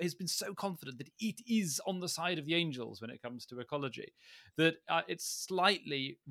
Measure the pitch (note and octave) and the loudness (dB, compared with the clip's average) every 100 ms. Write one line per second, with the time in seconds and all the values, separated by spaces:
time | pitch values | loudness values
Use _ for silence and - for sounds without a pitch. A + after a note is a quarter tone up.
0 | F3 - F3 - G3 G3 G3+ F3+ C3+ B2+ | 0 -2 -4 -2 -4 -4 -4 -4 -10 -12
1 | B2+ _ A3 - - A3+ F#3 C3 - F#3 | -12 _ -4 -4 2 2 4 0 -2 -2
2 | F3+ - E3+ F3 D3 E3+ E3+ B2+ A2+ G#2 | -2 -2 0 0 2 4 4 0 -6 -6
3 | A2+ A#2+ A#2+ B2 - B2 A#2+ D3 C#3 A2+ | -10 -8 -8 -8 -10 -10 -4 -2 -2 -4
4 | - _ - - - - D#3+ E3 - E3 | -12 _ -20 -20 -14 4 6 6 0 0
5 | - E3+ - - - F#3 F#3 G3 - C#3+ | 2 -4 -4 -6 -2 4 6 4 0 -2
6 | C3+ - - | -2 -6 -8